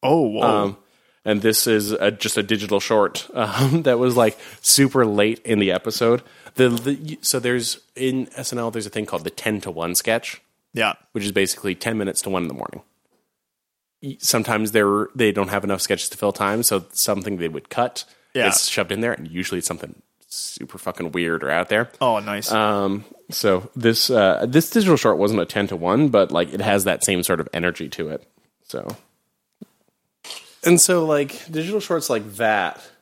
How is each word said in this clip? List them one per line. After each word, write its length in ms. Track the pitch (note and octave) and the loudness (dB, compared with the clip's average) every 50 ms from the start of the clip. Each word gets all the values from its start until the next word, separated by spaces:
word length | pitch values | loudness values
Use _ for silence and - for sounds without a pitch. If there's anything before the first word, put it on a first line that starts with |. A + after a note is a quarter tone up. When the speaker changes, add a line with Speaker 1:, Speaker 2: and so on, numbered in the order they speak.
| - | 4
Speaker 1:
Oh, 200 | B2+ D3 E3+ D3+ | 4 4 4 4
whoa. 200 | A2+ G#2 G#2+ A2 | 2 0 0 2
Speaker 2:
Um, 340 | A#2 A2 G#2 G2+ G2 G2 - _ _ _ _ _ _ _ _ _ | 2 2 2 0 -2 -4 -8 _ _ _ _ _ _ _ _ _
and 180 | G#2+ G#2+ G#2 G2 | -2 -2 2 2
this 240 | A2+ A2 - - | 2 2 2 2
is 260 | B2 A2+ G#2+ G#2 G2+ G#2+ | 2 2 2 2 0 -4
a, 180 | - E2 G#2 | 0 0 0
just 280 | A#2 - - A2 - - | 0 0 -6 -4 -2 -2
a 40 | G#2 | 0
digital 380 | G2 A2+ G#2 G#2 G2+ G#2+ G2 | 0 -2 -2 -2 0 -2 -2
short, 480 | - - A#2 G#2+ G2+ F#2 - - - - | 0 2 2 2 2 2 -2 -6 -12 -8
<laughs> 40 | - | -4
um, 480 | - A#2 G#2 F#2+ A2 C3+ C3+ C3+ E3 D#3+ | -4 -4 -2 0 0 0 2 2 2 2
that 160 | C#3 B2 A#2 | 2 2 2
was, 180 | B2 B2+ A#2+ | 2 2 4
like, 220 | B2 A#2 A2 - - - - - - - | 4 4 2 2 -2 -16 -20 -20 -6 0
super 420 | - - - C#3 C3 - C3+ B2 | 2 4 4 4 4 4 2 2
late 340 | A2 G#2 G#2 G#2 G#2+ A2+ A2 _ | 2 4 2 2 2 0 -4 _
in 140 | - A2+ G#2 | -2 2 2
the 120 | G#2 F#2+ | 4 2
episode. 520 | F2+ F#2+ - A2+ A2 - A#2+ A#2 A#2+ B2 - - - - - - _ | 2 0 -2 -4 -4 0 2 2 2 2 -2 -8 -20 -20 -20 -18 _
The, 160 | - B2+ B2 | 4 4 4
the, 480 | A#2+ A#2 A#2 C3+ C#3+ C3 D#3 D3+ D3+ - | 4 2 -2 -4 -4 -4 -6 -12 -14 -8
so 180 | - - - C3+ | -4 -4 -2 -2
there's, 420 | A2+ B2 B2 B2 A#2 A2+ - - _ _ _ | 0 0 -2 0 -2 -4 -8 -8 _ _ _
in 340 | - C3 C3 B2+ C3 B2 - - | -4 -4 -2 -2 -2 -4 -6 -10
S 180 | - B2+ - - | -10 -10 -8 -6
N 60 | A#2+ | -6
L, 120 | A#2 A#2 | -6 -6
there's 160 | A2 A#2 G#2 | -6 -6 -8
a 40 | G#2 | -6
thing 140 | - A#2 G#2+ | -6 -8 -6
called 180 | G2+ - F#2+ D#2+ | -4 -6 -6 -6
the 60 | - | -6
ten 300 | - - - A2+ G#2+ G2+ | -10 -6 -4 -2 -4 -2
to 100 | F2+ G2 | -4 -8
one 240 | E2+ D#2+ E2 E2+ F2 | -8 -6 -6 -2 -2
sketch. 460 | - - - A2 A#2 - - - - _ _ _ _ _ _ _ | -2 0 0 0 0 -2 -6 -14 -14 _ _ _ _ _ _ _
Speaker 1:
Yeah. 220 | A2+ A2 G#2 - _ _ _ _ | -2 -2 -2 -2 _ _ _ _
Speaker 2:
Which 120 | A2+ G2 | -6 -6
is 80 | G2+ G2 | -2 0
basically 420 | G2+ G2 F2+ - - - G2+ F#2 | 0 0 0 0 -4 -4 -6 -6
ten 220 | - - A#2 A2+ A2 | -4 -4 -4 -4 -2
minutes 240 | G#2 G2 - - - | -4 -4 -4 -4 -6
to 80 | G2 | -4
one 120 | F#2+ F2+ F2 | -4 -4 -4
in 60 | E2 | -4
the 60 | C2 | -8
morning. 280 | B1+ - - - - - _ _ _ _ _ _ _ _ _ _ _ _ _ _ _ _ _ _ _ _ _ _ _ - | -8 -10 -12 -12 -14 -20 _ _ _ _ _ _ _ _ _ _ _ _ _ _ _ _ _ _ _ _ _ _ _ -14
Y-, 140 | C#3 C3 - | -14 -14 -6
sometimes 520 | - - - A#2+ G#2+ - A#2 G#2+ A2 G#2+ G#2+ | -4 0 0 0 2 2 0 0 0 2 4
they're, 360 | A2+ G#2 G2+ G2+ G#2 G#2+ - _ | 4 4 6 4 2 0 -2 _
they 180 | C3 A#2+ G#2+ G2 | 0 2 2 2
don't 160 | G#2 G2 F2+ | 2 -2 0
have 160 | G2+ G2+ F#2+ | -2 -4 -2
enough 160 | G2 G2+ F#2 | -2 -2 -2
sketches 280 | - - G2+ F#2 - - | 0 -2 -2 -2 -2 -8
to 60 | - | -6
fill 160 | - - G2+ G2+ | -2 -2 -2 0
time, 300 | - G#2 G2 G2+ A2+ A#2+ | 0 0 0 0 0 0
so 240 | - A2 G2 F2 - - | 0 0 0 -2 -4 -4
something 440 | - - - G#2 G2 F2+ G#2 G2+ | -4 -2 0 0 -2 -2 -6 -6
they 120 | F2+ E2+ E2 | -4 -4 -6
would 200 | D#2 C#2+ - _ | -6 -8 -12 _
cut 360 | - - B2 B2 - - - _ _ _ _ _ _ | -2 -2 -2 -2 -2 -10 -14 _ _ _ _ _ _
Speaker 1:
Yeah. 140 | C3 A#2+ G2+ | 0 0 2
Speaker 2:
is 200 | F#2+ - - - | 2 2 0 0
shoved 240 | - - G2+ E2+ G2+ | -2 -2 -2 -2 -2
in 80 | G2+ | -4
there, 120 | A2 A#2 A#2 | -2 -2 -4
and 160 | - - D#2+ | -4 -8 -10
usually 300 | E2 F2 F#2 - - F2+ | -8 -6 -6 -4 -4 -4
it's 80 | E2 | -4
something 360 | - F2 E2 - D#2+ E2 _ _ _ _ _ _ _ | -4 -6 -8 -10 -16 -16 _ _ _ _ _ _ _
super 480 | - - - - - - - - - F#2+ | -12 -10 -10 -10 -10 -12 -14 -14 -16 -10
fucking 340 | - F#2+ F2+ - F2 E2 D2 | -8 -8 -6 -6 -8 -6 -4
weird 300 | F2+ E2+ E2 E2 D#2+ - | -4 -2 -2 -2 -4 -2
or 80 | C2+ | 0
out 180 | D2 E2+ F#2 - | 0 0 0 0
there. 220 | G#2+ G#2+ A#2 A#2+ - - | 0 0 0 -2 -4 -2
Speaker 1:
Oh, 180 | C#3 B2+ A2+ G#2+ | 0 0 0 0
nice. 320 | G2+ G#2 G#2 G2+ G#2 - A2+ | -2 -4 -8 -6 -4 -2 0
Speaker 2:
Um, 520 | A2 G#2+ G#2+ G#2 G2+ G2 G2 G2 G#2 G#2+ - - - _ _ | 2 2 2 2 0 0 -2 -2 -4 -8 -14 -20 -20 _ _
so 400 | - - - G#2+ F#2+ F2+ F#2 - _ | -10 -2 2 2 2 2 0 -6 _
this, 340 | C3 A#2 A#2 A2+ A2+ - - | 0 2 2 2 4 2 2
uh, 340 | C3 A2+ G2+ F#2+ F2 - - A#2 | 4 6 6 6 4 2 0 2
this 200 | B2+ D#3 E3 - | 2 2 2 4
digital 260 | - A#3 G#3+ F#3+ E3 | 2 2 4 4 4
short 200 | C3+ - A#2+ G2 D2+ | 4 4 2 2 4
wasn't 220 | G2 G#2 A2 G#2+ | 2 2 2 0
a 60 | E2+ | 0
ten 200 | - - A2 G2+ G2 | 0 0 -2 -2 -2
to 80 | G2+ | -4
one, 320 | E2+ E2 F2 F#2+ B2 D3+ C#3+ | -4 0 2 4 4 4 4
but, 200 | A#2 G#2 F#2+ E2+ | 6 4 4 4
like, 220 | - D#2+ F2+ D#2+ C2+ | 2 0 0 0 -2
it 80 | G2 | -4
has 240 | F#2+ A2 G2+ G2+ F#2+ | 0 2 2 2 2
that 180 | G2 F2 - - | 2 0 0 0
same 200 | - G2 F2+ F2 | 0 0 0 2
sort 180 | - F#2 E2 | 0 0 0
of 80 | D#2+ - - | -2 -4 -4
energy 360 | F2 E2+ F2+ E2+ - E2 D2 | -2 -2 -2 -2 -2 -8 -12
to 180 | - - E2+ D2+ | -8 -8 -8 -8
it. 140 | D2+ - - _ _ _ _ _ _ _ _ | -8 -10 -12 _ _ _ _ _ _ _ _
So, 300 | _ - - - - A#2+ - _ _ _ _ _ _ _ _ _ _ _ _ - _ _ _ _ _ _ _ _ _ _ _ _ - - - - - - _ - | _ -12 -10 -10 -10 -14 -16 _ _ _ _ _ _ _ _ _ _ _ _ -20 _ _ _ _ _ _ _ _ _ _ _ _ -18 -18 -18 -18 -20 -20 _ 4
and 160 | E3+ F3 F3 | 4 6 6
so, 240 | - - F#3 F3 D#3+ | 6 4 4 2 4
like, 440 | D#3 D3+ D3 C#3+ C#3 - - - - | 4 2 2 2 0 -4 -14 -16 -8
digital 300 | D#3+ D#3 D#3+ F3 G3+ G#3+ | -6 -6 -6 -2 -4 -4
shorts 300 | - - F3+ E3 - - | -2 -2 -4 -2 -2 -2
like 240 | C3+ A2+ G#2 G#2+ G2 | -2 -2 -4 -6 -6
that 440 | G2+ A#2+ A2 G#2+ G2+ F#2 E2 - - - - _ _ | -2 0 2 2 2 0 -2 -4 -8 -16 -20 _ _